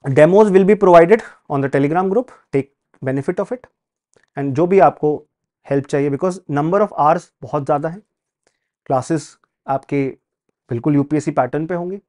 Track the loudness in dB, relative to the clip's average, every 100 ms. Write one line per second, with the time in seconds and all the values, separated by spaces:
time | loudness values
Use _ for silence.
0 | -2 2 4 6 4 4 4 4 6 6
1 | 6 2 0 _ _ -4 -2 -2 0 -2
2 | -2 -2 -4 _ _ -6 -6 _ _ _
3 | -6 -4 -4 -6 -6 -10 _ _ _ _
4 | _ _ _ -8 -6 -2 2 4 4 2
5 | -4 -4 _ _ _ _ -4 -4 -2 -4
6 | -2 -2 -4 -6 -6 -4 -2 0 -2 0
7 | 0 0 -4 _ -8 -8 -4 -4 -4 -12
8 | _ _ _ _ _ _ _ _ _ -4
9 | -2 -6 -6 _ _ _ -8 -8 -4 -4
10 | -4 -8 _ _ _ _ _ -6 0 0
11 | 0 -4 -2 -4 -4 -4 -6 -8 -8 -12